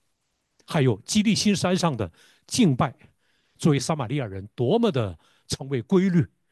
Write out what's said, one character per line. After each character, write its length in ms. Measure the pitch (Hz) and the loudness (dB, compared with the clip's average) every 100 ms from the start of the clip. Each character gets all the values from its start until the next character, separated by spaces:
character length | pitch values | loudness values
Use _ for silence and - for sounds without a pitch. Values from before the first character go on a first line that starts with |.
| _ _ _ _ _ _ - | _ _ _ _ _ _ -6
还 140 | 165 | 0
有 180 | 131 101 | 0 0
基 200 | - 214 | -2 0
利 100 | 214 | 2
心 220 | 185 208 175 | 2 0 0
山 220 | 180 185 | 0 0
上 180 | 170 117 | 0 -2
的 160 | 92 - _ _ _ | -8 -10 _ _ _
敬 300 | - 196 123 | 2 2 2
拜， 180 | 151 - - _ _ _ _ _ | -2 -4 -20 _ _ _ _ _
作 140 | 170 | 0
为 80 | 139 | 0
撒 160 | 135 156 | 0 -4
玛 100 | 110 | -4
利 120 | 147 | -6
亚 80 | 117 | -6
人 200 | 95 98 | -10 -14
多 240 | - 123 226 | -4 0 2
么 140 | 226 | 2
的 260 | 131 104 85 _ _ _ | 0 -4 -8 _ _ _
成 220 | - 135 | -12 -6
为 120 | 135 | -8
规 280 | - 185 190 | 0 2 4
律， 180 | 175 113 _ _ | 2 0 _ _